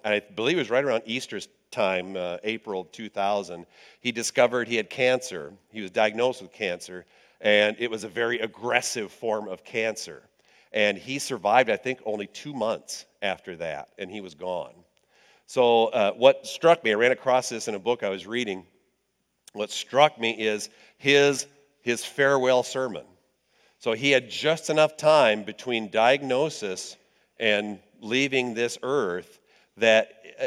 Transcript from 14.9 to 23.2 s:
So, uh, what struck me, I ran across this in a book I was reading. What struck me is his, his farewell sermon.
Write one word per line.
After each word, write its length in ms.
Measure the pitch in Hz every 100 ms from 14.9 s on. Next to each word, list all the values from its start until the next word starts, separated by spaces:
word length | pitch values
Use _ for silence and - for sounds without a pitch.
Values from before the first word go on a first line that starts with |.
| _ _ _ _ _ -
So, 400 | - 120 117 113
uh, 260 | 123 101
what 340 | 101 127 135 -
struck 380 | - 165 170
me, 80 | 113
I 20 |
ran 160 | 107 120
across 380 | 127 135 127 123
this 180 | 117 117
in 80 |
a 40 | 101
book 260 | 95 120
I 40 | 104
was 180 | 95 90
reading. 380 | 117 110 95 90 _ _ _ _ _ _ _ _
What 180 | 104 104
struck 480 | - - 127 151 151
me 100 | 117
is 400 | 110 110 107 - _ _ _
his, 500 | 139 143 143 135 - _ _ _
his 220 | 123 120
farewell 580 | - - 139 139 127 127
sermon. 420 | 120 135 131 87 - _